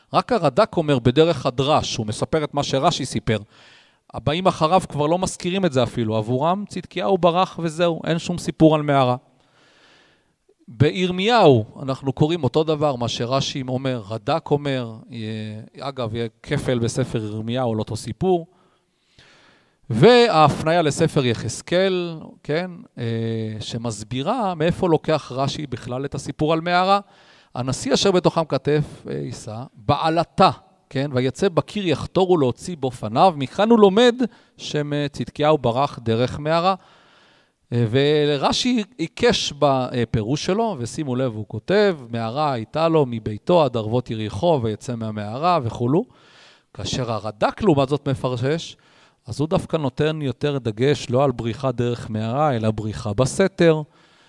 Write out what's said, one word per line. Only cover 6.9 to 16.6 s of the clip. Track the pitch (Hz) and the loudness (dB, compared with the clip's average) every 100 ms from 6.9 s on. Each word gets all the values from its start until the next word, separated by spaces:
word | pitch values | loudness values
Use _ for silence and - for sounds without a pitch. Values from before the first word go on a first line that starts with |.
| 175 202 190 | -4 0 4
ברח | 175 170 185 - | 4 2 -2 -2
וזהו, | 165 156 175 160 - | -6 0 0 0 -2
אין | 165 | -4
שום | - 180 | -2 -6
סיפור | - - 160 156 | -6 6 6 6
על | |
מערה. | 147 139 127 123 - _ _ _ _ _ _ _ _ _ _ _ _ _ - | 2 2 2 0 -6 _ _ _ _ _ _ _ _ _ _ _ _ _ -20
בירמיהו | 113 143 196 185 185 202 240 175 123 107 - | 0 2 2 -2 0 2 6 8 6 2 -8
אנחנו | 135 131 135 | -8 -4 -6
קוראים | - 151 170 | 0 0 2
אותו | 127 156 | 0 0
דבר, | 156 156 151 127 | 0 0 0 -2
מה | 117 | -4
שרש"י | - 120 135 135 143 127 | -4 -2 -2 -2 -6 -6
אומר, | 127 135 127 98 | -4 -4 -6 -6
רד"ק | 110 104 156 - | -8 -2 -4 0
אומר, | 143 143 131 117 110 - | -2 0 -4 -6 -12 -14
אה, | 117 110 110 107 107 120 - 139 | -10 -8 -8 -10 -12 -16 -12 -12
אגב, | 131 117 117 | -6 -6 -4
יהיה | 117 - | -6 -8
כפל | - - | -6 -4